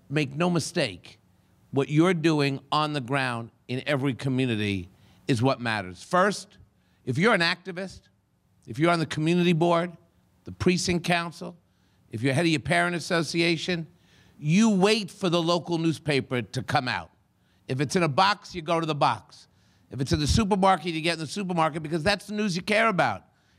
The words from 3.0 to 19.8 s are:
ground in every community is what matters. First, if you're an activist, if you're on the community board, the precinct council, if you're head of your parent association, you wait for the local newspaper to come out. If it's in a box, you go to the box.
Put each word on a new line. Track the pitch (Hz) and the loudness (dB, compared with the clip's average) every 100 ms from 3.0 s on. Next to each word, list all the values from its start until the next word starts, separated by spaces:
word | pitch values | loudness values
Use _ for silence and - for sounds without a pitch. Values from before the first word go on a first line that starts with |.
ground | 117 139 131 117 113 - - | -4 -2 -2 -4 -8 -14 -10
in | 127 - | -6 -2
every | 143 139 | 0 0
community | 113 135 127 131 107 104 98 87 _ _ _ - | -2 -2 0 0 0 -2 -2 -6 _ _ _ -2
is | 120 | 2
what | 131 127 | 2 0
matters. | 120 107 92 90 | -2 -4 -6 -12
First, | - 180 202 190 - - - _ _ _ - | -2 2 2 0 -8 -20 -20 _ _ _ -6
if | 127 | 0
you're | 214 | 2
an | 202 | 2
activist, | 170 180 190 175 190 - - _ _ _ _ _ - | 2 -2 -6 -10 -10 -14 -20 _ _ _ _ _ -12
if | 117 | 0
you're | 165 | 2
on | 170 | 2
the | 151 | 0
community | - 156 175 175 | 0 2 4 4
board, | 160 170 170 175 - _ _ _ _ | 4 4 2 0 -6 _ _ _ _
the | - | -16
precinct | 92 180 180 185 175 170 | -2 0 0 0 -2 0
council, | 175 170 - 175 - _ _ _ _ _ | -2 -2 -10 -16 -18 _ _ _ _ _
if | 113 | -4
you're | 135 | 0
head | 131 165 | 2 2
of | |
your | 151 | 2
parent | 135 175 175 170 | 2 0 0 -2
association, | - 170 156 170 175 165 - 175 156 _ _ _ _ - | -2 -2 0 0 0 0 -2 -4 -6 _ _ _ _ -8
you | 151 185 226 | 2 4 4
wait | 196 196 226 185 | 4 4 4 -2
for | - 185 | -4 -2
the | 175 | 0
local | 165 175 175 170 | 2 0 -2 -2
newspaper | 165 147 147 139 - 123 | 0 -2 0 -2 0 -4
to | 110 131 | -4 -8
come | 101 143 127 | -2 -2 0
out. | 98 80 _ _ _ _ _ - | -4 -8 _ _ _ _ _ -8
If | 131 | -4
it's | 147 185 | -2 0
in | |
a | 165 | 0
box, | 127 190 202 - | 2 2 0 -6
you | 180 | -10
go | 156 165 | -4 -2
to | 160 | -2
the | 147 | 0
box. | 147 107 - - - _ _ _ | 0 0 -6 -20 -20 _ _ _